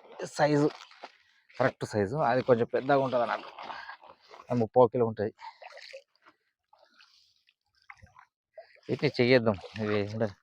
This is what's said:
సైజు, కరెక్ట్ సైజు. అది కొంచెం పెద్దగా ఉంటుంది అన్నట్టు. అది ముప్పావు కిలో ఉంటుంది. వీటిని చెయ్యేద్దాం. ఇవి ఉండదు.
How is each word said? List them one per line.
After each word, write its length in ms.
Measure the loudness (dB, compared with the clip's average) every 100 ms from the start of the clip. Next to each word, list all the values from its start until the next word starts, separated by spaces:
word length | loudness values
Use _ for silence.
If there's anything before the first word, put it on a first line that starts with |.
| -20 -14
సైజు, 460 | -8 0 2 2 0 -2 -20 -20 -20 _ _ _ _ -2
కరెక్ట్ 260 | -2 -2
సైజు. 320 | -4 -2 -2 0
అది 260 | 0 0
కొంచెం 240 | 2 2 2
పెద్దగా 240 | -2 2 2
ఉంటుంది 240 | 2 0
అన్నట్టు. 260 | -2 -4 -8 -16 -16 -14 -16 -18 -20 -20 _ -16 -6
అది 100 | -2
ముప్పావు 260 | 2 4 4
కిలో 200 | 4 0
ఉంటుంది. 280 | -2 -6 -6 -18 -18 -20 -20 -20 -20 _ _ _ _ _ _ _ _ _ _ _ _ _ _ _ _ _ _ -20 -20 -20 _ _ _ _ -20 -20 _ -8
వీటిని 240 | -2 -2 2
చెయ్యేద్దాం. 360 | 4 4 4 -2 -6 -6
ఇవి 200 | -2 -2
ఉండదు. 320 | -2 -4 -4 -6